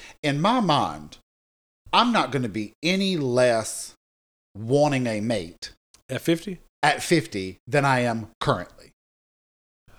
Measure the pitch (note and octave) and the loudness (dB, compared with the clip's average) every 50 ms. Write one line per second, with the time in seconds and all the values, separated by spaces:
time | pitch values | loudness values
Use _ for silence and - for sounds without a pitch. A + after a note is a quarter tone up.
0 | - - - _ - D3+ C#3 C#3+ E3 G#3 B3 C4 G#3+ E3+ D3 C3+ G#2 E2+ D2 D2+ | -18 -20 -18 _ -4 -4 -2 0 0 0 2 2 2 2 2 2 2 -2 -4 -10
1 | D2+ D2 - - _ _ _ _ _ _ _ _ _ _ _ _ _ - - F#3+ | -14 -18 -20 -20 _ _ _ _ _ _ _ _ _ _ _ _ _ 0 2 2
2 | A#3 B3 A3+ F#3+ C#3+ B2+ - C#3 B2 A2 F2+ A2 G#2+ G#2 _ _ - E3 F#3 F#3+ | 4 4 4 2 0 0 -2 -2 -2 -2 -4 -6 -8 -8 _ _ -2 -2 0 0
3 | G3 F#3+ F#3 D#3+ C#3+ B2+ A#2+ B2 B2+ B2 A2+ A2+ A2 - - - - - - _ | 0 0 0 0 -2 0 2 4 4 4 4 2 0 -4 -8 -10 -12 -14 -16 _
4 | _ _ _ _ _ _ _ _ _ _ _ G2 A2 A2+ C3+ C#3+ D3 - C#3 C3 | _ _ _ _ _ _ _ _ _ _ _ -10 -2 2 4 4 4 4 2 0
5 | B2+ A#2 A2 G#2 G#2 A#2 A#2 G2+ E2+ D#2+ - - - - - _ _ _ _ _ | 0 -2 -2 -2 -2 -2 -2 -2 -4 -8 -12 -16 -16 -16 -18 _ _ _ _ _
6 | _ - C3 - - - E3+ E3 - G3+ F#3 - - _ _ - - D3+ C#3+ - | _ -10 -10 -6 -2 -2 -2 -2 -2 -10 -12 -12 -14 _ _ 0 0 0 2 0
7 | - - F3 D#3+ B2+ - - G2+ F#2+ F#2 F#2 _ _ - A#2 D3 C#3 C#3 C3 B2+ | 0 2 2 2 2 -2 -6 -6 -6 -6 -10 _ _ -2 0 2 2 2 2 2
8 | B2 A#2+ A2+ A2+ G#2+ - _ - - D3 B2 F#2 D#2+ - - - - - _ _ | 0 0 -2 -4 -6 -10 _ -6 -2 -2 -2 -2 -2 -12 -16 -20 -20 -20 _ _
9 | _ _ _ _ _ _ _ _ _ _ _ _ _ _ _ _ _ _ - | _ _ _ _ _ _ _ _ _ _ _ _ _ _ _ _ _ _ -20